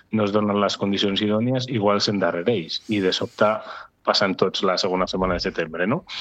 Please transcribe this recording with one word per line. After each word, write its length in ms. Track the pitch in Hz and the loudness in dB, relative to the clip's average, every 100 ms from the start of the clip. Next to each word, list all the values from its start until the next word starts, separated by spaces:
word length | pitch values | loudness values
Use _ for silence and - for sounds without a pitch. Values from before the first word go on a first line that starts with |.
| - | -4
no 120 | 110 104 | 0 2
es 60 | |
donen 260 | 104 104 101 | 2 2 2
les 160 | 98 - | 2 0
condicions 440 | 101 98 104 98 | -2 0 0 2
idònies, 480 | 107 107 120 131 123 | 2 2 2 0 -2
igual 320 | 117 101 101 | 0 2 2
s'endarrereix, 800 | 107 101 90 85 92 110 80 - - | 0 0 0 0 0 0 -2 -8 -2
i 100 | 104 | 0
de 140 | 92 | 2
sobte 320 | - 98 - 107 110 - - - _ | 0 -4 0 0 0 -6 -16 -18 _
passen 300 | - 101 101 92 | -2 0 0 2
tots 280 | 95 - | 0 2
la 140 | 98 90 | 0 0
segona 260 | 95 92 90 | 0 0 -2
setmana 280 | 95 92 90 | 0 0 -2
de 40 | |
setembre, 440 | 92 87 82 80 92 | -2 -4 -4 -2 -2
no? 180 | 156 - - | -2 -4 -4